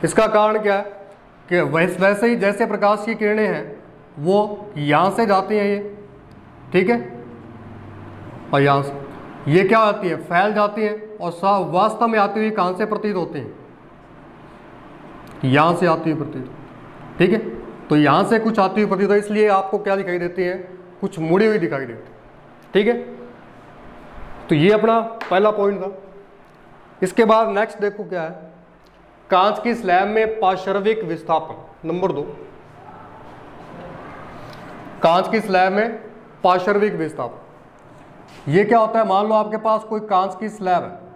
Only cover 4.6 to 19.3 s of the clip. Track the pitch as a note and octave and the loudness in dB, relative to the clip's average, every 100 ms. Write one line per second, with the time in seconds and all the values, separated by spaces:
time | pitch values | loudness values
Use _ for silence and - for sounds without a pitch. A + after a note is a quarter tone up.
4.6 | - - D3 D3 F#3 G3 A#3 F#3+ F#3+ G#3+ | -12 -6 2 4 4 2 2 2 2 0
5.6 | G3+ G3+ G#3 - - - - - - - | 0 -2 -6 -14 -20 -20 -20 -20 -20 -20
6.6 | - F3 F#3+ A#3 - - - - - - | -2 2 2 2 -2 -12 -16 -18 -18 -18
7.6 | - - - - - - - - - C#3+ | -18 -18 -18 -18 -18 -16 -16 -16 -2 2
8.6 | C#3 C#3 C#3 - - - - - - D#3+ | 4 2 0 -8 -14 -16 -18 -10 2 4
9.6 | F#3+ A3 G#3+ G#3 F3+ D#3 - F3 G3+ G#3 | 6 6 4 2 -2 -4 -2 2 2 2
10.6 | G#3 G#3+ G#3+ G#3+ - - F3 E3+ F#3+ G3+ | 0 0 -4 -4 -10 -8 -8 -2 0 0
11.6 | E3+ F3 G#3+ G#3+ A#3 A3 G3+ G#3 A3 G#3+ | 2 2 2 2 0 2 2 0 -2 0
12.6 | F3+ F#3 G#3+ G#3 G#3 F#3+ E3 D3+ A2 - | -2 0 -2 -2 -2 -2 -4 -6 -10 -14
13.6 | - - - - - - - - - - | -20 -20 -20 -20 -20 -20 -20 -20 -20 -20
14.6 | - - - - - - - - B2+ C3+ | -20 -20 -20 -20 -20 -20 -20 -4 2 4
15.6 | D#3+ F3 F3+ D#3+ E3 D3+ C#3 C3+ B2 - | 4 4 2 0 0 -4 -4 -8 -12 -14
16.6 | - - - - - - F#3 G#3+ - - | -18 -20 -20 -20 -18 0 2 2 -2 -10
17.6 | - - - D3+ D3 D3+ G3 A3+ A3 A3+ | -14 -16 0 4 6 4 4 2 2 2
18.6 | F#3+ G3 G#3 F#3 G3 G#3 G#3 | 2 2 0 2 2 2 2